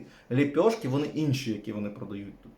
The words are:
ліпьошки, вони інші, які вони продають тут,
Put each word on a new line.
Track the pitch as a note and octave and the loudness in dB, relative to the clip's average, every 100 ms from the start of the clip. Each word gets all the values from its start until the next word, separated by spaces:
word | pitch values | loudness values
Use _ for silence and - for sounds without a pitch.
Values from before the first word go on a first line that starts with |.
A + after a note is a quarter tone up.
| - - - | -10 -16 -2
ліпьошки, | B2 C#3+ D3 G#3+ A3 C3 | 2 2 4 4 4 0
вони | C3+ D3 | 0 0
інші, | D3 D3+ B2 A2 | 0 2 2 0
які | G#2 A2+ | -4 -4
вони | G#2 G#2 | -6 -6
продають | - G2 G2+ G2+ - | -8 -10 -10 -10 -14
тут, | - | -20